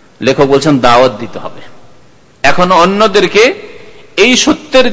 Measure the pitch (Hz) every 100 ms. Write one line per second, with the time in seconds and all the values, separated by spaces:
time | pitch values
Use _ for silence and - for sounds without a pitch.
0 | _ - 120 139 139 139 151 139 120 120
1 | 131 104 113 - - - - - - -
2 | _ _ _ _ 139 175 180 180 175 196
3 | 220 202 185 202 240 392 - - - -
4 | - - 226 254 - 311 - 262 240